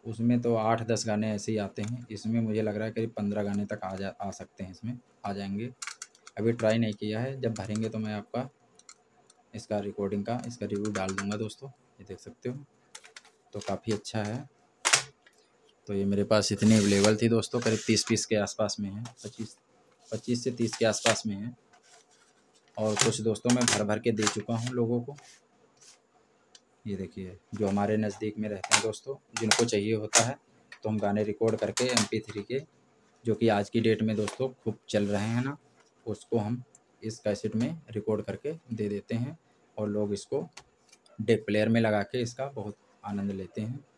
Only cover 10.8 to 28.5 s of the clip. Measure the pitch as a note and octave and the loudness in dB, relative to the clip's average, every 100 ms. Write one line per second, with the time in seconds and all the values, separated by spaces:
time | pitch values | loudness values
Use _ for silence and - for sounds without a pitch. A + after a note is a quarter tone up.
10.8 | G#2 G2 F#2+ F#2+ G2+ G#2 G#2+ - C#3 - | -2 -2 -4 -4 -4 -4 -6 -8 -16 -18
11.8 | _ _ G2+ F2+ - - B2 C#3 C#3+ _ | _ _ -16 -14 -14 -10 -10 -10 -14 _
12.8 | _ - - - - _ _ G#2 - F#2+ | _ -20 -20 -20 -20 _ _ -10 -4 -4
13.8 | - G#2 - A2+ G#2 A#2+ D3 _ _ _ | -2 -4 -2 -6 -4 -6 -10 _ _ _
14.8 | - - - _ _ _ _ _ _ _ | 4 4 2 _ _ _ _ _ _ _
15.8 | - G2 G2 G2+ G2+ A2 G#2 G2+ A2 A2 | -6 -2 2 2 4 4 4 4 8 8
16.8 | G2+ G2 G2+ G#2+ A2+ A2+ - B2 A#2 A2 | 8 6 6 6 4 4 2 0 0 0
17.8 | - A2 - A2 - G#2+ G2+ - G#2 - | 2 2 4 0 2 0 0 -2 -2 -2
18.8 | G2+ G2+ A#2+ - - - A2+ - _ _ | -6 -6 -10 -12 -16 -10 -12 -12 _ _
19.8 | _ _ - A2+ - A#2+ C3 A#2+ A2+ - | _ _ -8 -8 -2 -2 -2 0 -2 2
20.8 | A2+ G#2 - A2 A2 G2 A2+ B2 _ - | 2 4 2 2 0 -4 -6 -10 _ -20
21.8 | _ - _ _ _ _ _ _ _ - | _ -20 _ _ _ _ _ _ _ -2
22.8 | G#2+ G#2 A#2 A2 A2 G#2 B2 B2 A#2 G#2 | 0 4 2 2 0 0 2 4 4 2
23.8 | G#2 G#2 A#2+ G#2+ G#2+ A2 - A#2 A#2+ B2 | 2 0 0 2 0 0 -4 -4 -2 -2
24.8 | A#2 A#2+ A#2+ D3 - - _ _ _ _ | 0 0 -4 -12 -18 -20 _ _ _ _
25.8 | - - _ _ _ _ _ - _ _ | -20 -20 _ _ _ _ _ -20 _ _
26.8 | G#2+ G2 F#2 - F#2 - _ G2+ G2+ G2+ | -8 -6 -6 -8 -12 -14 _ -2 2 2
27.8 | G2+ G#2+ G#2+ G2 G#2+ G#2+ G#2+ | 2 2 0 -2 -6 -4 -4